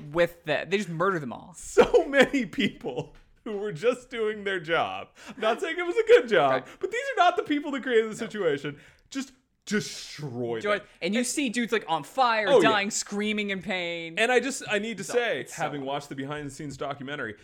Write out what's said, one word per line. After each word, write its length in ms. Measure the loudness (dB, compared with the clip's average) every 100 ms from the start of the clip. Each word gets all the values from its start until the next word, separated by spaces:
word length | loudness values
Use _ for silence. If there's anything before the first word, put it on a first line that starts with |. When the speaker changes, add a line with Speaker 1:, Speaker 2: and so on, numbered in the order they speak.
| -4
Speaker 1:
with 320 | 2 2 0 -2
that. 240 | -2 0
They 80 | -2
just 120 | -2
murder 280 | 0 0 0
them 120 | -4
all. 220 | -10 -12 -16
Speaker 2:
so 500 | -2 4 6 6 4
many 360 | 4 4 4 -2
people 720 | -2 -2 -2 -8 -6 -8 -12 _ _ -8
who 120 | -6
were 140 | -6
just 380 | -2 0 0 -4
doing 340 | -6 -4 -4
their 160 | -4 -4
job. 480 | 0 0 0 -4 -12 -16 -16
I'm 100 | -4
not 220 | 0 0
saying 160 | -2 -4
it 60 | -2
was 100 | 0
a 120 | 8
good 200 | 8 8
job, 240 | 4 4
Speaker 1:
Right. 140 | 2 -4 -8
Speaker 2:
but 100 | -6
these 100 | -4 -4 4
are 80 |
not 140 | 4 4
the 60 |
people 280 | -2 -2 -2
that 120 | -6
created 220 | 0 2 2
the 40 |
Speaker 1:
No. 40 | -4
Speaker 2:
situation. 600 | -8 -2 0 0 -4 -10 -16 _ -12
Just 220 | -10 -10 -12 _ _ -4
destroy 960 | -4 -2 -10 -14 -12 -10 -6 -4 -2
Speaker 1:
Joy-, 160 | -2 -2
Speaker 2:
them. 80 | -4 -8
Speaker 1:
and 120 | -2
you 60 | 0
Speaker 2:
And 80 | 0
Speaker 1:
see 220 | -2 -2
dudes, 240 | -2 0
like, 100 | -2 0
on 120 | -4
fire, 440 | -2 2 4 4 6
Speaker 2:
Oh, 140 | 6
yeah. 80 | 8
Speaker 1:
dying, 200 | 4 0
screaming 600 | -4 -4 -4 -2 -2 -2
in 120 | -4
pain. 540 | -4 -4 -4 -6 -6 0
Speaker 2:
And 140 | 4
I 80 | 4
just, 240 | 2 -6 -2
I 80 | -2
need 180 | -2 -6
to 40 |
Speaker 1:
So, 80 | -2
Speaker 2:
say, 300 | 0 0 -2
Speaker 1:
it's 120 | -4 -6
so 40 |
Speaker 2:
having 200 | -4 -4
Speaker 1:
good. 60 | -4
Speaker 2:
watched 200 | -4 -6
the 80 | -8
behind 320 | -6 -6 -8
the 40 |
scenes 260 | -10 -10 -8
documentary, 580 | -8 -8 -8 -6 -6 -8